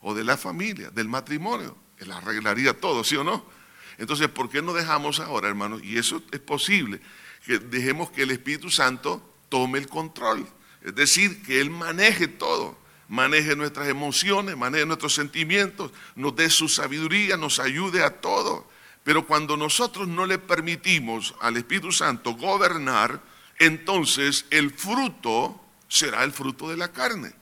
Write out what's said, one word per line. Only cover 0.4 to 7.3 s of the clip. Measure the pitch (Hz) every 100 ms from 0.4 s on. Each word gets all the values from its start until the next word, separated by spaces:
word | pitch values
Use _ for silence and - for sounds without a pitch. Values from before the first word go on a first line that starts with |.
| 185 170 208 208 87
del | 101 110
matrimonio. | 131 131 151 180 233 185 - _ _
Él | 95
arreglaría | 92 - 107 107 104 135
todo, | 120 190 131
¿sí | 110
o | 143
no? | 147 214 - - - - - -
Entonces, | 113 147 147
¿por | - 123
qué | 143
no | 165
dejamos | 170 160 151 147 147
ahora, | 160 131 98
hermanos? | 101 104 110
Y | 95 113
eso | 117 - -
es | 147
posible, | - 147 - 196 127 95 - - -